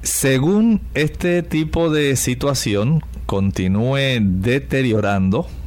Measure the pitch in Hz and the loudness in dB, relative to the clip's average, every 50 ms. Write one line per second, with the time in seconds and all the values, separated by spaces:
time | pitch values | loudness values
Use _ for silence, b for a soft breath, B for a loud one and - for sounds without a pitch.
0 | - - - - - 135 135 131 139 170 202 208 220 233 214 190 - - - 147 | -8 -6 -4 -2 0 2 2 2 2 2 2 4 4 4 2 2 0 -4 -4 -2
1 | 156 147 - - 180 175 175 175 170 175 - 156 160 156 165 165 170 160 151 151 | -2 -2 -2 -2 -2 0 0 0 -2 -2 -2 -2 -2 0 0 0 0 2 2 2
2 | 147 139 135 - - 127 123 123 131 143 135 - - 117 101 101 107 135 165 151 | 0 0 0 0 -2 -2 -2 -2 -2 -2 -2 -2 -2 -2 0 0 0 2 0 0
3 | - - - - - - - 98 98 98 - - 92 92 98 104 117 131 135 139 | -2 -4 -10 -10 -6 -2 -2 0 0 0 0 0 0 0 2 2 0 0 0 0
4 | 135 135 127 117 104 95 90 92 95 120 127 139 131 - 139 135 131 120 107 104 | 0 0 0 2 2 0 0 0 0 0 0 0 0 -2 0 0 2 2 2 2
5 | 101 98 101 98 95 95 101 143 175 B B B B | 2 2 2 2 2 2 2 0 -2 B B B B